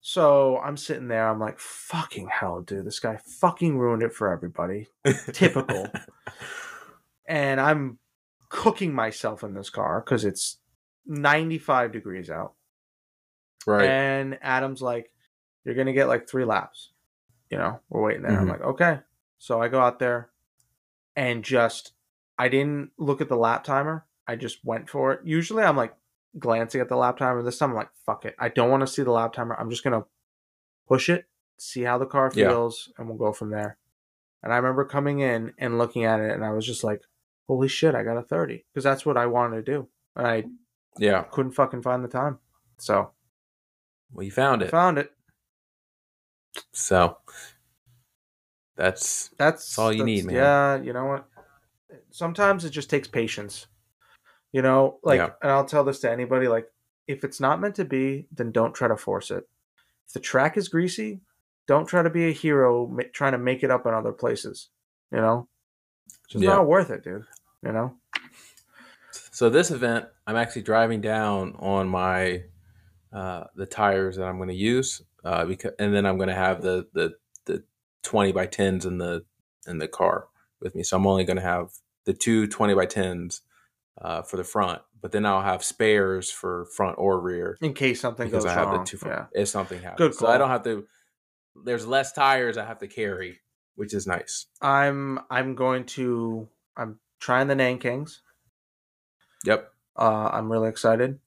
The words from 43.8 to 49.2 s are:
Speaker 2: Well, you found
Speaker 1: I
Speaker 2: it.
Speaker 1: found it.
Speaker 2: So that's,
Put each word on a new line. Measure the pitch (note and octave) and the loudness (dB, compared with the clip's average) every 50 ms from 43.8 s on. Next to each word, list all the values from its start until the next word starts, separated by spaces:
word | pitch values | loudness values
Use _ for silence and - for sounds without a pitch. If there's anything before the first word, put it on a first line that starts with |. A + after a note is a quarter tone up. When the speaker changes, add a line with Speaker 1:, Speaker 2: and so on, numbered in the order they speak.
| _ _ _ _ _ _ | _ _ _ _ _ _
Speaker 2:
Well, | B2 - G2 | -12 -10 -10
you | G2+ | -6
found | - - C3 C#3 C3 A2+ F#2+ | 0 2 2 4 4 2 0
Speaker 1:
I | |
Speaker 2:
it. | F2+ | 0
Speaker 1:
found | - E3 F3 F#3 E3 | 2 4 4 4 4
it. | C#3+ C#3+ - _ _ _ _ _ _ _ _ _ _ _ _ _ _ _ _ _ _ _ _ _ _ _ _ _ _ _ _ _ - - _ | 2 -2 -4 _ _ _ _ _ _ _ _ _ _ _ _ _ _ _ _ _ _ _ _ _ _ _ _ _ _ _ _ _ -16 -16 _
Speaker 2:
So | _ - - - G2 F2+ F2 F2 - - _ - - - - - _ _ _ _ _ _ _ _ _ _ _ _ _ _ _ _ _ _ _ _ _ _ _ _ _ | _ -8 -2 2 4 4 4 4 2 -6 _ -20 -20 -20 -20 -20 _ _ _ _ _ _ _ _ _ _ _ _ _ _ _ _ _ _ _ _ _ _ _ _ _
that's, | - D#2+ F#2 F#2+ - - - - - | 0 0 0 0 0 -4 -4 -4 -6